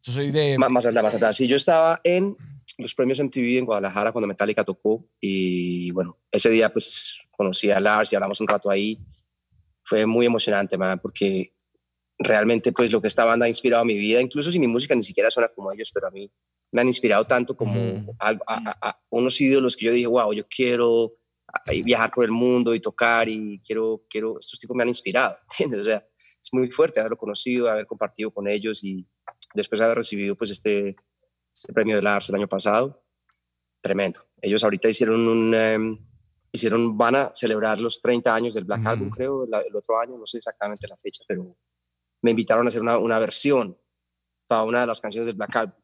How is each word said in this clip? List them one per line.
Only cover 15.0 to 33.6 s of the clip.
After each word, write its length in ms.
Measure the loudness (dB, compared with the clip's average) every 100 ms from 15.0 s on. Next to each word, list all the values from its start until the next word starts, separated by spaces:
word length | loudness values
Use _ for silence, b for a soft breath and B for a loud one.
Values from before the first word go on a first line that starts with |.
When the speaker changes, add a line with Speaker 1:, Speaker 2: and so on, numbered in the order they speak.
Speaker 2:
siquiera 300 | 0 0 2
suena 160 | 2 -2
como 160 | -2 -10
ellos, 200 | -8 -6
pero 140 | -6 -6
a 40 |
mí 180 | -10 -18 _ _ _ _
me 80 | 0
han 60 | 0
inspirado 380 | 2 2 2
tanto 300 | 2 0 0
como 160 | -4 -2 -2
Speaker 1:
Ujú. 360 | -2 -6 -10 -4
Speaker 2:
a, 120 | -2
a, 60 | -2 -4
a, 420 | -4 -6 -6 -8
a 100 | -8 _
unos 300 | 0 0 2
ídolos 380 | 4 4 2 0
que 80 |
yo 60 | 0
dije, 140 | 2 2
"Wow, 260 | 2 2
yo 120 | -2 -6
quiero, 640 | -2 0 2 2 2 0 -6 _ _ -10
a, 260 | -10 -4
y 80 | -4
viajar 280 | 0 2 2
por 140 | 2
el 60 | 2
mundo 440 | 4 4 4 2
y 60 | 0
tocar 480 | -2 -2 2 2 0
y 320 | -4 -8 -12
quiero, 380 | -6 -2 -2 -4 _
quiero", 280 | -6 -6 -8
estos 180 | -12 -16
tipos 160 | -8
me 80 | -2
han 60 | 0
inspirado, 480 | -2 -2 0 0 -4 _
<laughs> 20 |
¿entiendes? 280 | -4 -4 -2
O 20 |
sea, 200 | -2 -2 _ _ b b
es 80 | -4
muy 180 | -2 -2
fuerte 300 | 2 0 2
haberlo 180 | -2 -4
conocido, 520 | -6 -6 -2 0 0
haber 140 | 0
compartido 460 | -4 -6 -8 -6 -8
con 160 | -6 -4
ellos 340 | -2 -4 -6
y 240 | -8 -10 -12 _ -20 _ -8
después 260 | -6 -4 0
haber 160 | 2 2
recibido, 360 | -4 -4 -4
pues, 140 | -4 -6
este, 480 | -4 -2 0 -2 -8 _ _ _ _ _
este 180 | -10 -2
premio 240 | 0 2
de 60 | 2
Lars 260 | 2 0 -2
el 80 |
año 120 | -2 -2
pasado. 520 | -2 2 2 0 -6 _ _ _ _ _ _